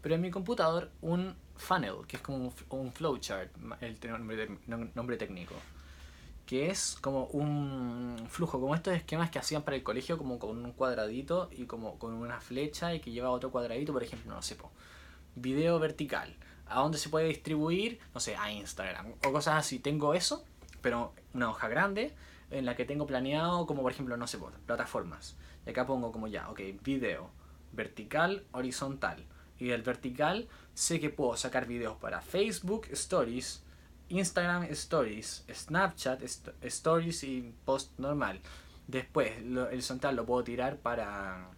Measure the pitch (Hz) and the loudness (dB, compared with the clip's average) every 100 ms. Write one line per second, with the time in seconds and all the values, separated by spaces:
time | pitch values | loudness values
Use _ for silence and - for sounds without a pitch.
0 | 147 165 180 190 185 240 160 170 180 - | 4 2 2 0 0 4 6 6 0 -4
1 | 165 175 185 - - - - 185 107 - | 2 2 2 -6 -16 -14 2 2 2 -4
2 | - 127 - 135 127 - - 135 131 - | -8 -8 -4 -2 -2 -6 -6 -4 -4 0
3 | 160 123 - 98 92 - 117 113 120 110 | 0 0 -2 -4 -4 -10 -12 -8 -8 -8
4 | 117 113 110 110 107 98 - 117 113 - | -6 -6 -4 -4 -4 -6 -6 -4 -4 -4
5 | 123 113 104 95 87 87 - - - - | -2 -2 -4 -6 -10 -12 -14 -16 -16 -16
6 | - - - - - 127 156 196 - - | -16 -16 -16 -16 -2 2 2 2 -2 -2
7 | 139 135 127 147 147 147 139 135 123 120 | 0 0 0 2 2 2 0 0 -2 -2
8 | 123 117 113 - 165 131 131 160 190 175 | -4 -6 -6 -2 0 2 2 2 2 0
9 | - 156 165 143 - 151 147 135 - 117 | 0 0 0 0 0 0 0 -2 0 -2
10 | 123 165 135 120 107 113 120 120 131 117 | 0 -2 -2 -2 -4 -4 -6 0 2 2
11 | 107 123 143 170 180 - 120 117 107 - | 0 -2 0 0 0 -6 -8 -6 -6 -6
12 | 117 113 120 120 - 123 147 - 170 165 | -6 -4 -6 -6 -4 -2 -2 0 -2 -2
13 | 120 117 127 127 131 127 120 117 147 131 | -4 -2 2 2 0 0 0 -2 0 0
14 | 120 113 113 104 - - - - - - | -2 -6 -8 -6 -6 -8 -14 -18 -20 -18
15 | - - - 123 127 139 165 165 156 151 | -18 -20 -16 -4 0 4 6 6 4 0
16 | 151 82 - - - - - 117 147 151 | -2 -2 -4 -12 -18 -18 0 4 4 4
17 | 156 156 160 151 - 156 156 180 226 233 | 2 4 4 2 0 2 4 4 2 -2
18 | - 123 117 104 104 104 95 - 95 87 | -10 -4 -2 -2 -2 -4 -6 -4 -4 -4
19 | 107 - 139 143 151 156 147 127 139 151 | -8 0 4 4 6 6 4 0 2 4
20 | 143 175 - 302 - - - - 123 117 | 6 6 4 0 -6 -20 -20 0 2 2
21 | 117 - - 127 120 110 113 131 196 196 | 0 -6 -6 0 2 2 0 4 4 2
22 | 277 - - - - 139 127 123 123 147 | -2 -6 -18 -20 -6 -2 0 0 0 0
23 | 139 131 131 147 170 175 156 143 127 120 | 0 0 2 2 4 2 2 2 2 0
24 | 127 120 120 107 78 - - 117 117 117 | -2 -2 -2 -4 -8 -12 -4 -2 0 -2
25 | 87 73 - - - - - 120 123 127 | -4 -8 -12 -16 -16 -12 -4 -2 2 2
26 | 117 110 110 101 - 107 98 98 131 135 | 0 -2 -4 -4 -6 -6 -8 -4 0 2
27 | 117 73 - - - - - - 107 - | 2 -2 -6 -16 -20 -20 -12 -6 -6 -6
28 | 107 147 175 196 - 127 127 - 139 139 | -2 2 4 2 -4 -4 -2 -2 -4 -2
29 | 95 76 67 - - - 123 120 113 120 | -4 -4 -14 -18 -20 -4 0 0 0 -2
30 | 131 123 151 202 233 - - - - 170 | -2 2 2 2 -4 -14 -16 -2 2 2
31 | 147 - 131 113 127 127 120 120 110 107 | 0 2 2 2 0 0 0 -2 -2 -4
32 | 110 92 - 185 220 185 180 220 - - | -4 -4 0 2 2 2 0 -2 -2 -6
33 | - 180 120 123 - - - - - - | 2 4 4 0 -4 -10 -14 -20 -20 -20
34 | - 180 180 - 175 175 170 143 - 160 | -2 0 2 4 4 2 0 -4 2 2
35 | 113 107 - - - - - 165 190 - | 2 0 -8 -10 -10 -12 0 4 4 2
36 | 131 131 127 - - - 123 - 160 165 | -2 0 -4 -8 -10 -8 -6 0 4 6
37 | 170 160 135 127 120 113 - 135 - - | 4 -2 -2 -4 -6 -6 0 2 0 -4
38 | 135 147 107 95 - - - - - 127 | 0 2 2 0 -10 -16 -18 -16 -4 -4
39 | 123 151 113 107 117 127 120 127 - 127 | 2 2 2 0 -2 0 0 -2 -2 0
40 | 143 127 117 123 120 120 127 147 120 117 | 2 2 4 2 2 0 0 0 -2 0
41 | 101 101 98 92 92 | -2 -4 -4 -6 -10